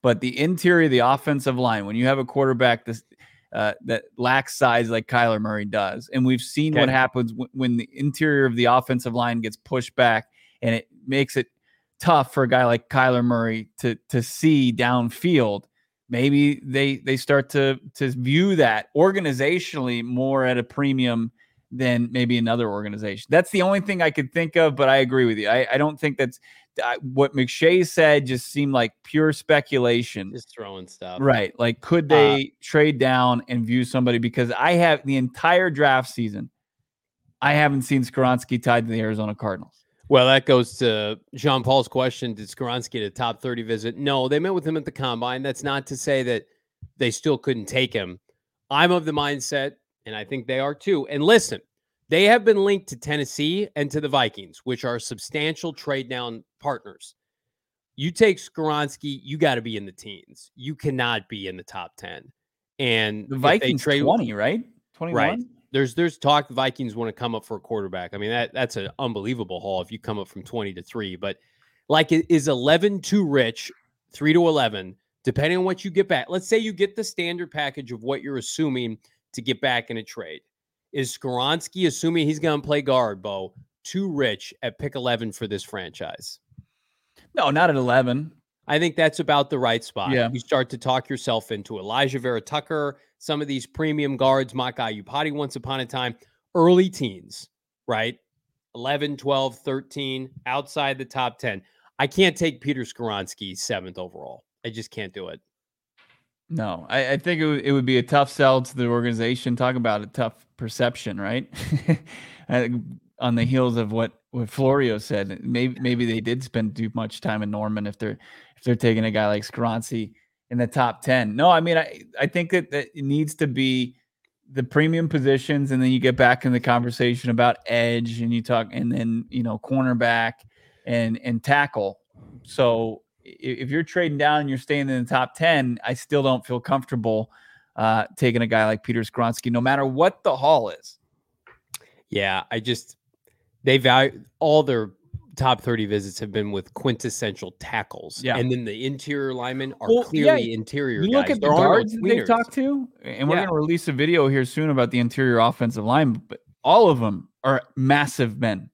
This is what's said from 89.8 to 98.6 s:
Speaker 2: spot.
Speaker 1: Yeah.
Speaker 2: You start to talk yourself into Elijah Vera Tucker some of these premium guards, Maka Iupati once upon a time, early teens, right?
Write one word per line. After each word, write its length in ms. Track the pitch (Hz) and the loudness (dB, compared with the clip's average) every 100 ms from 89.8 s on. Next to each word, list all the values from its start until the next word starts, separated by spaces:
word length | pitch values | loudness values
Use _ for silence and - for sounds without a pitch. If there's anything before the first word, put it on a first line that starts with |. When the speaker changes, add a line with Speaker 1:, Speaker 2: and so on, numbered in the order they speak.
Speaker 2:
spot. 280 | - - 92 | -4 -6 -2
Speaker 1:
Yeah. 180 | 131 117 | 0 0
Speaker 2:
You 80 | 127 | -4
start 300 | - 139 131 | -2 -2 -2
to 80 | 127 | -6
talk 320 | 131 127 - | -2 -2 -2
yourself 420 | 131 - 113 - | -8 -2 -4 -4
into 280 | 107 98 101 | -10 -8 -12
Elijah 400 | 98 120 139 131 | -4 0 0 0
Vera 200 | 127 117 | -4 -4
Tucker 580 | - 151 - 156 143 139 _ _ | -4 -8 -4 -4 -4 -6 _ _
some 220 | - 147 | -6 -6
of 60 | 147 | -4
these 180 | 135 - | -6 -8
premium 520 | - 156 151 143 131 | -6 -4 -2 -2 2
guards, 360 | 135 135 131 | 2 2 0
Maka 300 | 127 127 123 | -4 -6 -6
Iupati 480 | 113 107 95 139 156 | -8 -8 -8 -6 -4
once 240 | 143 143 131 | -4 -8 -8
upon 240 | 127 135 | -8 -8
a 60 | 123 | -6
time, 300 | 135 123 117 _ _ _ | -6 -6 -8 _ _ _
early 360 | 175 170 180 185 | 4 6 6 4
teens, 600 | 185 123 95 - - - _ _ _ - | -2 -8 -8 -18 -20 -20 _ _ _ -4
right? 300 | 110 117 - _ _ _ _ | -2 -2 -6 _ _ _ _